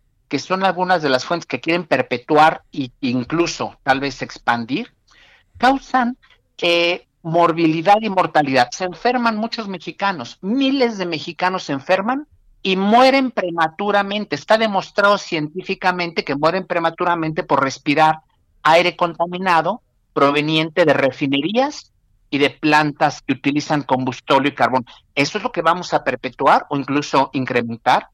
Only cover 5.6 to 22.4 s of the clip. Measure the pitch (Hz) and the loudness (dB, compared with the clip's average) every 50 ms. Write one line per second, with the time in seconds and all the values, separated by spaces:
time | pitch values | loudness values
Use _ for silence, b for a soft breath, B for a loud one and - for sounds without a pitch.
5.6 | 240 254 277 269 - - - 262 240 240 254 - _ b b b b _ _ - | 2 2 2 0 -2 -2 -2 -2 0 -2 -4 -8 _ b b b b _ _ -4
6.6 | 185 175 170 170 170 170 180 180 - _ _ _ - 165 160 170 170 165 160 170 | 0 0 2 2 2 0 0 -4 -6 _ _ _ -6 -2 2 2 2 2 2 2
7.6 | 170 160 156 165 160 196 202 220 226 208 190 185 165 160 - 156 147 139 131 127 | 2 0 0 2 4 4 4 4 2 0 0 0 0 0 2 0 0 2 2 2
8.6 | 123 - - - 185 180 175 - - 240 247 247 240 233 220 208 220 220 - 233 | 2 0 -2 -6 -8 -8 -6 -4 -2 -2 0 0 0 -2 -2 -2 -4 -6 -6 -8
9.6 | 214 196 190 165 - 180 156 - 196 196 185 143 120 - - _ - 190 233 277 | -8 -8 -10 -12 -12 -14 -8 -4 -4 -4 -4 -6 -10 -14 -14 _ -6 -4 -2 0
10.6 | 269 269 269 277 247 240 220 196 180 170 165 147 - 170 175 - 185 180 190 180 | 0 0 2 2 0 0 -2 -4 -6 -6 -6 -6 -8 -10 -6 -4 -2 -2 -2 -4
11.6 | - - 143 135 - - 185 196 196 233 262 285 302 - _ _ _ _ _ _ | -6 -6 -6 -4 -2 0 0 0 0 -2 -4 -6 -6 -12 _ _ _ _ _ _
12.6 | - 190 190 190 196 208 220 240 254 262 269 269 262 247 - 208 185 175 170 170 | -4 -2 0 0 2 4 6 6 6 6 4 2 0 -2 -2 -4 -4 -4 -2 -2
13.6 | 165 156 - - 202 208 202 202 196 196 196 214 202 - 147 143 - - 214 220 | -2 -2 -2 -4 -2 0 0 0 0 -2 -4 -6 -6 -6 -6 -4 0 2 2 2
14.6 | 226 220 196 185 175 - - - 202 202 208 196 - - 180 156 151 151 156 180 | 2 0 0 -2 -4 -4 -2 2 2 2 2 2 -2 -4 -4 -4 -4 -4 -6 -8
15.6 | - - 190 - 196 185 180 180 175 170 160 220 - - 139 143 151 160 180 190 | -6 -6 -6 -2 -2 -2 0 -2 -4 -4 -4 -6 -4 -4 -2 0 0 0 0 0
16.6 | 175 - 175 170 170 165 160 - 180 180 175 170 160 160 156 180 175 - - - | -2 -4 -2 -2 -2 -2 -2 -2 -2 0 0 0 -2 -4 -4 -4 -2 0 0 2
17.6 | 135 135 - - - 151 143 156 156 156 156 - _ _ _ _ _ _ _ _ | 2 0 -2 -4 -2 0 2 4 4 2 2 0 _ _ _ _ _ _ _ _
18.6 | - 151 160 175 175 175 160 - 180 170 160 - 170 175 180 180 190 190 170 160 | 2 4 6 6 4 2 0 -2 -2 -2 -2 -2 -4 -4 -4 -4 0 2 2 2
19.6 | 156 175 220 - _ _ _ _ _ _ - 147 139 143 147 147 147 156 160 156 | 2 0 -2 -6 _ _ _ _ _ _ 0 2 2 2 2 2 0 0 0 0
20.6 | 160 165 156 185 170 151 135 139 135 131 - - 151 139 139 139 143 180 208 240 | 0 0 2 2 4 4 4 4 2 0 0 -2 -4 -2 -2 -2 -2 -2 0 0
21.6 | 269 302 285 - - _ _ _ _ _ _ _ _ _ 147 135 | 0 0 -2 -8 -16 _ _ _ _ _ _ _ _ _ -2 0